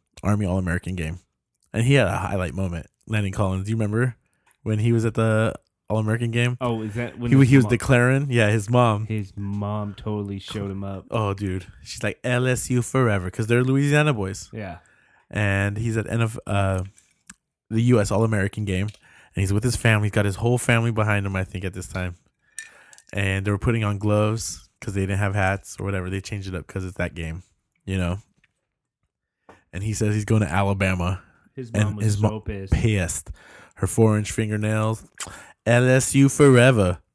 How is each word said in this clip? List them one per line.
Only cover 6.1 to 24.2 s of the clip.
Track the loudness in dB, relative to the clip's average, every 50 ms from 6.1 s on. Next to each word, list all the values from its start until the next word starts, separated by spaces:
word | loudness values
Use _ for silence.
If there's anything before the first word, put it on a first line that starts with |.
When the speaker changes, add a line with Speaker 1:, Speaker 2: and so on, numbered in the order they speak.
| -2 -2 -2 -2
Speaker 1:
game? | -2 0 0 0 -2 -2
Speaker 2:
Oh, | -4 -4 -4 -4
is | -6 -6 -6
that | -6 -6 -8 -8 -8
when | -2 2
Speaker 1:
He, | 6 6
Speaker 2:
his | 6 8
Speaker 1:
he | 8
was | 6 6
Speaker 2:
mo-, | 4
Speaker 1:
declaring? | 2 0 2 4 4 4 4 4 2 0 0 0
Yeah, | 2 2 4 4
his | 2 0 0 2
mom. | 2 4 4 4 2 0 -2
Speaker 2:
his | -4 -6 -6 -6 -8 -10 -10
mom | -8 -6 -6 -6 -4 -4 -4 -6 -6 -8 -10
totally | -10 -8 -6 -6 -6 -6 -6 -8 -10
showed | -10 -10 -8 -8 -6 -6
him | -6 -8 -8
up. | -8 -10 -12 -10 -6
Speaker 1:
Oh, | -4 -2 0 -2 -2
dude, | -2 -4 -4 -4 -6 -8 -10 -16 -20
she's | -16 -16 -10 -6 -6
like, | -6 -6 -4 -4
"L | -2 0 0 2
S | 0 0 -2 -2 -2
U | -2 -2
forever," | -2 0 0 0 2 2 2 0 -2 -4
'cause | -6 -4 -2 2
they're | 2 2 2
Louisiana | 2 2 2 2 2 2 2 2 2 0
boys. | 0 -2 -6 -6 -8 -12 -14
Speaker 2:
Yeah. | -12 -12 -12 -12 -12 -14 _ _ _ _ _ _ _ _ _ -8
Speaker 1:
And | -4 -2 0 0 2 0 0 0 -2 -2
he's | -4 -2 -2
at | -2 -2 -2
N | -2 0 0
F, | -2 -4 -6 -6
uh, | -4 0 0 0 0 0 -2 -4 -6 -10 _ _ _ _ _ _ -20 -20 _ _ _ _ _ _ -4
the | -2 0 4
U | 4 4 4
S | 4 2
All-American | 2 2 2 2 2 0 0 -2 -2 -4 -4
game, | -2 -2 -2 -2 -4
and | -6 -12 _ _ _ -20 -20 _ _ -2
he's | -2 0 0
with | 0 0
his | 0 -2 0
family. | 2 2 2 2 2 0
He's | 0
got | 0 0
his | 0 -2
whole | -2 0 0 0 0
family | 2 2 2 2 2 0
behind | 0 0 0 0 0 0 0
him, | -2 -2 -4
I | -4
think, | -6 -6 -8 -8
at | -8 -8
this | -10 -10 -8
time. | -6 -6 -6 -6 -8 -12 _ _ _ _ _ _ _ -18 -18 -18 -20 -20 -20 -20 -20 -20 -16 _ -4
And | -2 -2 0 -2 -2 -2
they | -2
were | -2 -2
putting | 0 0 0 0 0
on | -2 -2 -2
gloves | 0 0 2 2